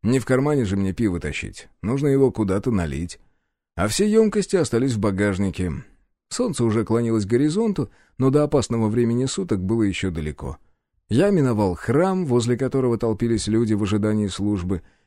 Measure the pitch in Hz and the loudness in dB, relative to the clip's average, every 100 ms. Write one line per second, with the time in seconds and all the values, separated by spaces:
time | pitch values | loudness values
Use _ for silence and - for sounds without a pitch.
0 | 113 131 - 131 147 147 101 98 98 92 | 0 0 2 0 2 0 0 0 -2 0
1 | 107 87 76 - 52 52 - _ 101 135 | -2 -2 -6 -8 -10 -14 -20 _ -4 -2
2 | 147 139 131 113 101 98 123 104 80 69 | 2 4 4 2 0 0 0 -2 -2 -4
3 | 90 - _ _ _ _ _ - 214 - | -8 -12 _ _ _ _ _ -4 -2 0
4 | 208 220 220 208 185 190 151 - 135 110 | 4 4 4 0 0 0 0 0 0 0
5 | 104 95 104 92 98 85 90 64 - _ | 0 0 0 0 -2 -2 -6 -6 -12 _
6 | _ _ _ - 247 151 117 107 107 117 | _ _ _ -4 -4 0 0 0 0 0
7 | 117 113 98 120 151 185 226 190 117 _ | 2 0 2 2 2 0 -2 -2 -6 _
8 | _ - 131 147 147 147 - 117 110 117 | _ 0 2 4 2 0 0 -2 0 2
9 | 117 120 131 - 180 101 92 113 101 92 | 0 0 -2 -4 -4 -2 0 0 0 0
10 | 95 82 76 71 65 - _ _ _ _ | -4 -4 -6 -8 -12 -12 _ _ _ _
11 | _ 110 202 185 131 107 98 85 - 135 | _ 2 4 4 2 2 0 0 -2 0
12 | 190 185 160 120 117 120 131 135 127 117 | 2 0 0 0 0 -2 0 0 0 0
13 | 117 107 117 110 - 110 113 104 101 104 | -2 -2 0 0 0 0 2 0 0 0
14 | 107 107 101 - 104 101 90 92 - _ | 0 0 -2 -2 -2 -2 -2 -6 -8 _